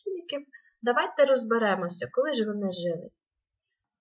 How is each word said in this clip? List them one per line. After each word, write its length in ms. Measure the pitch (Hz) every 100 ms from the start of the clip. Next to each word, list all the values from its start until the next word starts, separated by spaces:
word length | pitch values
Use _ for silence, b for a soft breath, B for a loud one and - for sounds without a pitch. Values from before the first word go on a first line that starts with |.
хіміків, 380 | 403 370 - 285 - B B B
давайте 440 | 233 294 349 - 269
розберемося, 840 | 262 226 226 208 190 175 - -
коли 220 | - 302
ж 120 | 254 214
вони 260 | 208 196
жили. 380 | 180 175 165 - - _ _ _ _ _ _ _ _